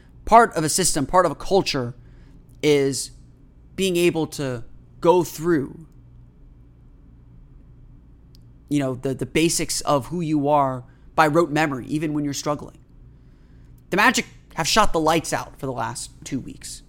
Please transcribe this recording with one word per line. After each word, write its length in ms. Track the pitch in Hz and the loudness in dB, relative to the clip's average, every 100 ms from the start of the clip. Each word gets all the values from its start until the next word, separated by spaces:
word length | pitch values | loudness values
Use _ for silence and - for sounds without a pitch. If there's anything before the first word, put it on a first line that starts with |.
| - - | -20 -14
part 300 | - 226 226 - | 4 6 6 2
of 80 | |
a 60 | 156 | -2
system, 360 | - 175 160 131 | 0 0 0 2
part 200 | 185 175 | 2 2
of 60 | |
a 40 | 143 | -2
culture, 580 | - 196 180 143 120 - - - - - - - | 0 0 0 -4 -6 -10 -20 -20 -20 -20 -20 -2
is 480 | 151 143 139 127 - - - - - - - - | 2 4 2 -2 -8 -14 -20 -20 -20 -20 -12 -2
being 220 | 190 175 | 0 2
able 300 | 175 160 151 | 2 2 -4
to 360 | - 135 120 - - - - | -6 -8 -8 -12 -18 -20 0
go 220 | 185 180 | 4 4
through, 640 | 156 - 165 160 143 - 160 - - - - - - - - - - - - - - - - - - - - - - - - - - - - | 0 -4 -2 0 -2 -10 -20 -20 -20 -20 -20 -20 -20 -20 -20 -20 -20 -20 -20 -20 -20 -20 -20 -20 -20 -20 -20 -20 -20 -20 -20 -20 -20 -20 -4
you 100 | 143 | -2
know, 160 | 135 123 | -2 -4
the, 180 | 135 | -6
the 120 | 131 131 | -6 -2
basics 560 | 156 165 180 151 - | 0 2 0 -4 -4
of 260 | - 143 113 | -2 -2 -2
who 140 | 175 | -6
you 260 | 156 151 143 | -2 -2 2
are 380 | 147 135 127 120 - - - | 2 0 -4 -12 -20 -4 2
by 100 | 156 | 4
rote 240 | 156 165 | 4 2
memory, 380 | 147 156 131 - | 0 -2 -4 -6
even 260 | 151 160 | -4 -4
when 100 | 151 | -4
you're 100 | 147 | -6
struggling. 440 | 139 151 147 - - - - - - - - - - - - - | -6 -6 -6 -10 -20 -20 -20 -20 -20 -20 -20 -20 -20 -20 -20 -4
The 80 | 180 | 2
Magic 300 | 233 - - - - | 2 2 -4 -14 -10
have 140 | - 160 | -6 0
shot 260 | 220 196 | 4 4
the 60 | 165 | 4
lights 340 | 156 165 - | 2 0 0
out 260 | 123 - - | -6 -8 -10
for 60 | 131 | -8
the 60 | |
last 400 | 123 113 - - - | -6 -8 -8 -14 -16
two 160 | - - | -10 -10
weeks. 440 | - - - - | -10 -16 -16 -18